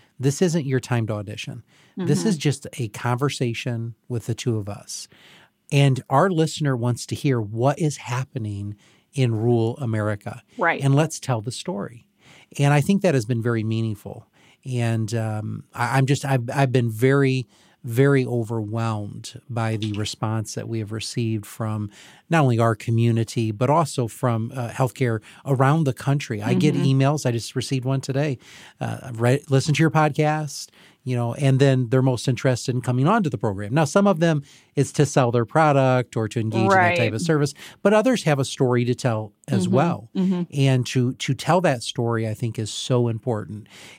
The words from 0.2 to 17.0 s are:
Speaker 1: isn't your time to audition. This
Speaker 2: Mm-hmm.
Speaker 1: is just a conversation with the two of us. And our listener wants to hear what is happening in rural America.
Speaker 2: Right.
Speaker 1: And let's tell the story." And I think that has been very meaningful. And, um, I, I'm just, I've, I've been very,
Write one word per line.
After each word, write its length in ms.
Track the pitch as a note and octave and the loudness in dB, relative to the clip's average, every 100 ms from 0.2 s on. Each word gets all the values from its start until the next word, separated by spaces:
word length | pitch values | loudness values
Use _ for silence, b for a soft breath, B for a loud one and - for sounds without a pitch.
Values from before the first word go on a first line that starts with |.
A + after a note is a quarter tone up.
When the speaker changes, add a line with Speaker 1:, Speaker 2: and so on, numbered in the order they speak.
| C3 C#3 | -2 0
Speaker 1:
isn't 240 | F#3 E3 C3+ | 0 0 0
your 140 | B2+ | -2
time 280 | - A#2+ G#2+ | 0 -2 -2
to 60 | |
audition. 500 | G#2 G2+ A2 - B2 - b b b | -6 -8 -12 -12 -14 -18 b b b
This 220 | F3 E3 | 0 0
Speaker 2:
Mm-hmm. 80 | A3+ | 0
Speaker 1:
is 80 | D#3+ | 0
just 300 | D3+ C3+ - - | -2 -2 -8 -10
a 100 | A2+ | -10
conversation 1040 | - A#2+ B2 C#3+ - B2 A2+ B2+ A#2 A#2 - - | -6 -4 -2 -2 -2 -4 -4 -6 -6 -8 -12 -8
with 180 | A#2+ - | -8 -6
the 80 | A2+ | -4
two 220 | B2+ A2 | -2 -4
of 120 | G#2 | -6
us. 380 | G2 - - - b b b b _ - | -12 -14 -16 -16 b b b b _ -2
And 320 | C#3+ C#3 B2+ - | 4 4 2 2
our 200 | C#3 G3 | 2 4
listener 460 | D#3+ D#3 - C#3+ B2+ | 2 0 0 -2 -2
wants 300 | A#2+ A#2+ - | -2 -4 -6
to 80 | A#2 | -4
hear 260 | C#3+ A#2+ | -2 -2
what 380 | G#2 A2+ C3+ C#3 | -2 0 0 0
is 180 | D3+ - | -2 -4
happening 760 | A#2+ B2 C3 A#2+ G#2 G2+ G2+ G2+ b b b | -6 -6 -6 -8 -8 -8 -10 -12 b b b
in 200 | C3+ B2+ A2 | -2 0 2
rural 420 | A#2+ A#2 A2+ C3 | 2 2 2 -2
America. 640 | B2 A2 G#2+ G#2 G2+ - _ - | -4 -2 -2 -4 -10 -14 _ -2
Speaker 2:
Right. 240 | E3+ D#3+ | -2 0
Speaker 1:
And 120 | C#3 C#3 | 2 2
let's 240 | D#3 - | 2 -4
tell 220 | - A2+ | -4 -4
the 100 | A2+ | -4
story." 540 | - - G3 - A#2+ _ _ b b b - | -10 -10 -8 -10 -14 _ _ b b b 0
And 140 | C#3+ | 4
I 80 | D3 | 4
think 200 | C#3+ G3 | 4 2
that 120 | F3+ C3+ | 4 2
has 100 | A2 | 0
been 160 | A#2 | -2
very 220 | A#2 A2+ | 0 -2
meaningful. 640 | A2 A2+ A2+ G2+ G2 A2 - b b b C#3 | -2 -2 -4 -6 -12 -16 -18 b b b -8
And, 480 | B2 A#2 A2+ A2 A2+ | -2 0 -2 -2 -4
um, 480 | A2 G#2+ G#2+ G#2+ - | -4 -6 -8 -10 -12
I, 240 | - A#2+ C3+ | -6 0 0
I'm 80 | C3+ | 2
just, 180 | C#3 | 0
I've, 260 | C#3 C3+ A#2 | 0 -2 0
I've 180 | C#3+ C3+ | 0 2
been 180 | B2+ A#2 | 2 0
very, 580 | G#2+ | 2